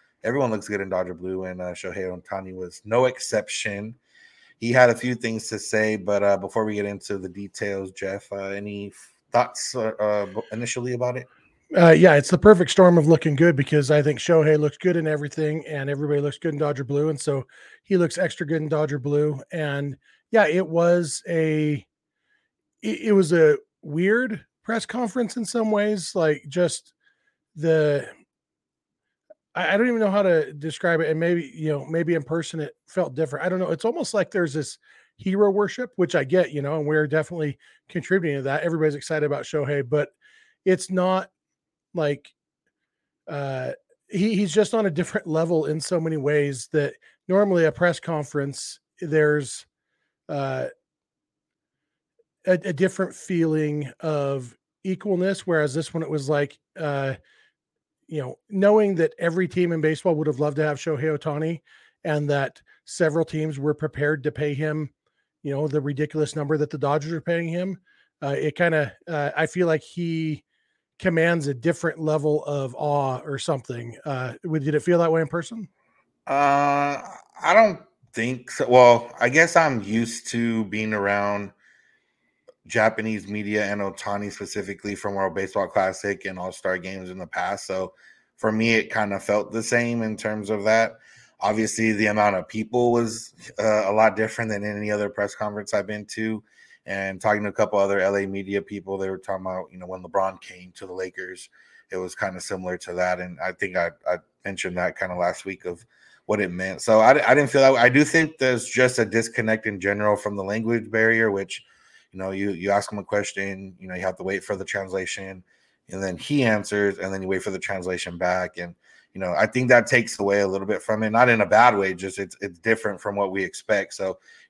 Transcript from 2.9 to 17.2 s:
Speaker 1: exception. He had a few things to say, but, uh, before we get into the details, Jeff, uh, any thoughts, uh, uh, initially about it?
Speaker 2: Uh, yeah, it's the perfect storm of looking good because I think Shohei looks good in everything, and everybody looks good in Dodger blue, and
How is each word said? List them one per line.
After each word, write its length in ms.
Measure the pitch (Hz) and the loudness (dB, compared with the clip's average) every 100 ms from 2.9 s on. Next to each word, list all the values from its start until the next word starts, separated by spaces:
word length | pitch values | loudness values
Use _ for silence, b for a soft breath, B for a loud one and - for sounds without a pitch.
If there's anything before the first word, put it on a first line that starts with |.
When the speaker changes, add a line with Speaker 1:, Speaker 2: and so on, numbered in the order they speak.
| 117 127 | 2 2
Speaker 1:
exception. 920 | - - 107 - - 107 101 110 120 b b b b b b | -2 -4 -4 -2 -6 -6 -6 -10 -14 b b b b b b
He 120 | 117 | 2
had 180 | 127 123 | 6 6
a 60 | 117 | 6
few 180 | 127 | -2
things 360 | 120 113 113 - | -4 -4 -6 -6
to 100 | 107 | -8
say, 380 | - 110 107 107 | -2 0 2 0
but, 260 | 92 101 | 0 2
uh, 120 | 101 98 | 2 2
before 300 | 95 113 107 | 0 -2 -2
we 80 | |
get 140 | 104 101 | -4 -6
into 320 | 98 - 98 | -8 -8 -8
the 100 | 92 | -8
details, 640 | 98 98 - 101 98 95 | -12 -14 -8 -6 -6 -8
Jeff, 360 | - 95 101 - | -8 -8 -8 -10
uh, 60 | 98 | -10
any 540 | 98 101 104 101 101 - - _ _ | -8 -8 -8 -10 -12 -14 -20 _ _
thoughts, 440 | 120 123 - - 127 | 0 0 -4 -8 -4
uh, 160 | 110 - | -4 -2
uh, 260 | 107 104 101 101 - | 0 0 -2 -8 -8
initially 420 | 113 120 127 123 | -8 -6 -6 -4
about 220 | 120 123 123 | -2 -4 -4
it? 120 | - b b _ _ 247 | -12 b b _ _ 6
Speaker 2:
Uh, 140 | 165 | 8
yeah, 240 | 160 180 147 | 10 10 8
it's 160 | - | 4
the 80 | 180 | 6
perfect 320 | 208 180 165 | 8 8 6
storm 260 | - 180 175 | 8 8 8
of 80 | 147 | 6
looking 300 | 160 160 139 | 4 4 4
good 200 | 170 143 | 6 6
because 360 | 135 151 135 | 2 2 4
I 100 | 151 | 4
think 160 | 147 127 | 4 0
Shohei 400 | - 165 151 151 | 4 4 6 4
looks 200 | 151 - | 2 0
good 180 | 180 170 | 0 0
in 80 | 156 | 0
everything, 580 | 151 147 - 151 156 151 | -2 -4 -2 -2 -2 -6
and 240 | 147 139 | -6 -4
everybody 300 | 139 147 143 | -4 0 0
looks 180 | 143 - | -2 -4
good 140 | 165 | -6
in 60 | 147 | -2
Dodger 260 | 147 135 127 | -2 -2 -2
blue, 240 | 143 156 | 0 0
and 120 | 143 | -2